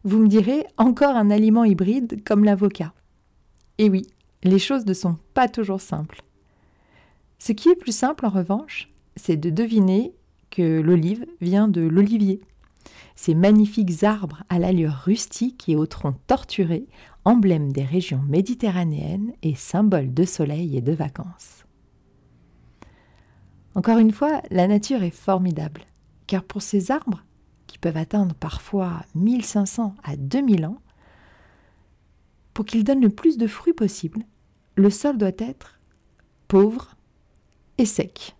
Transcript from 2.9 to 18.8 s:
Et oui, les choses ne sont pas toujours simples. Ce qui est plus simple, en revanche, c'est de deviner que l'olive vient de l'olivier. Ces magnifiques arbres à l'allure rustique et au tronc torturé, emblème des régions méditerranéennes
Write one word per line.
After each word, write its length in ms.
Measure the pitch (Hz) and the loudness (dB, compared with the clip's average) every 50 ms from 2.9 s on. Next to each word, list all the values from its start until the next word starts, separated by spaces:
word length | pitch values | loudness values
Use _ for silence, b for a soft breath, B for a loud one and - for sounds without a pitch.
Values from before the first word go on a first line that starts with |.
| _ _ _ _ _ _ _ _ _ _ _ _ _ _ _ _ _ - | _ _ _ _ _ _ _ _ _ _ _ _ _ _ _ _ _ 2
Et 120 | 214 208 | 2 2
oui, 160 | 190 185 - - _ _ _ _ _ _ - | 2 2 -2 -8 _ _ _ _ _ _ 2
les 160 | 185 190 196 | 2 2 4
choses 260 | - - 269 269 220 | 2 0 -2 -2 0
ne 80 | 202 185 | -2 -4
sont 240 | 180 - 175 170 160 _ _ _ | -2 -2 -4 -4 -4 _ _ _
pas 140 | 269 254 247 | 0 0 0
toujours 320 | 247 240 220 202 190 190 | 0 -6 -4 -4 -6 -8
simples. 420 | - - 170 151 156 - - - _ _ _ _ _ _ _ _ _ _ _ _ _ _ _ _ _ _ _ _ _ _ _ _ | -6 -8 -8 -8 -8 -10 -14 -20 _ _ _ _ _ _ _ _ _ _ _ _ _ _ _ _ _ _ _ _ _ _ _ _
Ce 100 | - - | -6 -6
qui 200 | 226 214 - 339 | -6 2 4 4
est 40 | 359 | 4
plus 220 | 359 - 247 214 | 4 0 -6 -4
simple, 280 | - - 269 311 - - | -2 -2 -2 -2 -2 -4
en 40 | 214 | -2
revanche, 640 | 190 190 175 170 196 233 311 - - - - _ _ _ _ _ _ | -2 -2 -2 0 -4 -4 -4 -10 -14 -16 -16 _ _ _ _ _ _
c'est 200 | - - - 165 | -10 -4 -2 -2
de 140 | 151 151 170 | -2 -2 -2
deviner 640 | 156 180 233 226 226 214 190 185 185 202 247 - - _ _ _ _ _ _ _ | -2 -2 -2 0 2 2 2 4 2 0 -2 -4 -10 _ _ _ _ _ _ _
que 300 | - - 175 160 160 160 | -4 -2 0 0 0 0
l'olive 460 | 156 160 180 170 156 170 214 233 247 330 349 _ | 2 2 2 2 2 0 -4 -6 -8 -14 -12 _
vient 260 | 170 175 185 202 214 | -4 0 2 2 2
de 140 | 214 185 170 | 2 2 0
l'olivier. 600 | 165 160 160 190 202 202 226 220 208 190 190 196 - _ _ _ _ _ _ b b b b b b b b | 0 2 4 2 2 2 2 0 0 0 -2 -4 -8 _ _ _ _ _ _ b b b b b b b b
Ces 180 | - - - 160 | -8 -2 0 2
magnifiques 720 | 160 185 202 214 214 208 208 208 233 208 180 170 156 202 | 4 6 6 6 6 4 4 0 -2 -2 -2 0 0 0
arbres 400 | 208 220 208 196 147 147 - - _ | 0 0 -2 -6 -10 -12 -16 -8 _
à 120 | 185 175 | -2 0
l'allure 340 | 175 180 185 170 160 156 147 | 2 2 2 0 0 -2 -4
rustique 720 | 135 - 180 214 233 - - - - 233 254 254 - - - | -4 -2 -2 -2 -2 -2 -12 -6 -6 -6 -6 -6 -8 -4 -2
et 60 | 160 | 0
au 120 | 151 156 | 0 -2
tronc 280 | - - - - 143 135 - _ - | -4 -6 -8 -6 -6 -6 -6 _ -2
torturé, 580 | 254 269 - - - - 190 160 170 170 262 b b b b b b b - | -2 -2 -2 -8 -4 -4 -2 -2 -2 -4 -6 b b b b b b b 2
emblème 480 | 190 240 240 202 190 175 156 147 139 | 4 4 4 4 4 2 2 0 -2
des 100 | 139 135 | -4 -4
régions 400 | 135 131 156 185 180 - 143 131 139 143 | -4 -2 -2 -4 -2 -2 -4 -4 -2 0
méditerranéennes 1040 | 139 175 190 202 247 - 240 208 180 180 | 0 0 0 -2 -4 -4 -4 -2 -2 -2